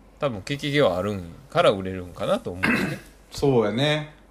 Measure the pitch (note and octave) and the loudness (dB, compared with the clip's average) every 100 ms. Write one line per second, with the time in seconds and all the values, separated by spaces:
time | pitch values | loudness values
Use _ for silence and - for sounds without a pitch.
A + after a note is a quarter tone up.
0 | - - C#3+ G#2 G2+ C#3+ D3 D3 A#2 F2+ | -20 -6 -4 -4 -8 -6 0 4 4 4
1 | G2+ G2+ E2+ D#2+ - D#3+ E3+ G2 F#2+ F#2 | -2 -4 -8 -14 -4 2 4 2 -2 -6
2 | F2 - A2+ G3 - F2+ - G#3+ F3 C#3 | -8 -6 -4 -2 -4 -2 0 0 -2 -6
3 | - - - - C#3+ B2 G#2+ A2 D3 D3+ | -14 -20 -18 -2 2 4 4 2 0 0
4 | D3 - - | -6 -16 -20